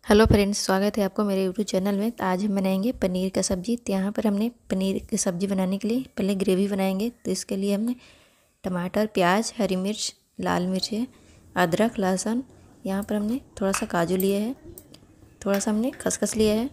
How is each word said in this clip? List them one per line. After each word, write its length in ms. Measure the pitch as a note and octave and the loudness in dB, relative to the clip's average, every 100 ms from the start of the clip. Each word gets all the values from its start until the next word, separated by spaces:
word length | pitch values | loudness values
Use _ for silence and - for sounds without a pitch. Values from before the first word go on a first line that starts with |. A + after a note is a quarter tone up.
| - | 6
हेलो 160 | G#3+ A3 | 6 8
फ्रेंड्स, 340 | G#3 G3+ G3+ | 6 4 0
स्वागत 380 | - F#3+ G3+ G#3+ | 0 2 2 0
है 60 | |
आपको 200 | F#3+ F#3+ | -2 0
मेरे 220 | G#3 F#3+ F#3+ | 0 0 0
YouTube 200 | F3+ G3+ | -2 -2
चैनल 260 | F#3+ F#3+ G3 | 0 0 0
में। 160 | A3 | -2
तो 120 | A#3 F#3+ | -2 -2
आज 180 | F#3 | 0
हम 120 | G#3 G3 | 0 0
बनाएंगे 360 | F#3+ F#3+ A3 | 0 0 -2
पनीर 380 | - F#3+ F3+ F#3 | -2 -2 0 -2
का 120 | F#3+ | -2
सब्जी। 340 | F#3+ F#3+ F3+ A#3+ | -2 -2 -2 -4
तो 140 | - | -2
यहाँ 180 | F#3+ F#3+ | -2 0
पर 160 | G#3+ G#3+ | 0 0
हमने 220 | G3+ A3+ - _ | 0 -2 -4 _
पनीर 280 | F#3+ F#3+ F#3+ - | -2 0 -2 -4
की 80 | G#3 | -2
सब्जी 300 | - F3 G3 | -2 -2 -2
बनाने 300 | G3 F#3 G3 | 0 0 -2
के 100 | G#3 | -2
लिए 160 | A#3+ C4 - | -2 -4 -4
पहले 180 | F#3+ G3 | -2 0
ग्रेवी 320 | F#3+ F#3 G3+ | 2 2 2
बनाएंगे। 420 | G3+ F#3+ F#3+ A3+ | 0 0 0 -4
तो 220 | - - | -4 -4
इसके 240 | F#3+ - G3 | -4 -4 -4
लिए 200 | G3+ G3+ | 0 0
हमने 200 | A3+ B3 - - _ _ _ _ | 0 -4 -10 -20 _ _ _ _
टमाटर, 440 | G3 F3+ F3+ G3+ G#3+ | -6 -4 -2 0 0
प्याज, 460 | - F3 G3 A3+ - | 2 4 4 0 -2
हरी 180 | F#3+ F#3 | -2 0
मिर्च, 380 | F#3+ G#3+ - - _ - | -2 -4 -8 -10 _ -6
लाल 260 | F#3 F3 F3+ | -2 0 0
मिर्च 220 | F#3 - | -2 -2
है, 140 | G#3 B3+ - - - - - | -4 -6 -10 -20 -20 -10 0
अदरक, 440 | F3+ F3 A3 A#3 | 0 2 0 0
लहसुन, 440 | F#3 F#3 G#3+ A#3 C4+ - - - F#3+ | 0 0 -2 -4 -6 -18 -20 -12 -6
यहाँ 180 | F#3+ | -6
पर 120 | G#3 G#3 | -4 -4
हमने 240 | G#3 B3+ - - | -2 -4 -8 -4
थोड़ा 100 | G3 | -2
सा 140 | G3 A3 | -2 -2
काजू 320 | F3 E3+ F#3 | -2 0 2
लिया 220 | G3 G3 | 2 0
है, 160 | G#3+ C#4 - - - - - - - - G3+ | -2 -6 -14 -20 -20 -20 -20 -20 -20 -8 -2
थोड़ा 140 | G3 | -2
सा 120 | G#3 | 0
हमने 200 | G#3+ B3 | 0 -2
खसखस 440 | - - - G#3 G#3+ | -2 -4 -2 -2 2
लिया 200 | G#3+ G#3+ | 2 2
है। 140 | B3+ | -2